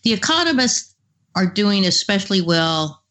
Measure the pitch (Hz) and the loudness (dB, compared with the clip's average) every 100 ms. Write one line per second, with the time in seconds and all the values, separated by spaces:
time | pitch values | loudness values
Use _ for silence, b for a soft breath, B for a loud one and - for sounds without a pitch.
0 | 226 220 - 330 339 262 247 - - _ | 0 -2 0 0 2 0 0 -2 -8 _
1 | _ _ _ 180 185 196 208 202 185 165 | _ _ _ -2 -2 0 0 2 2 0
2 | - 202 196 196 170 165 165 160 156 - | 0 -2 0 -2 2 2 2 -2 -4 -8
3 | _ | _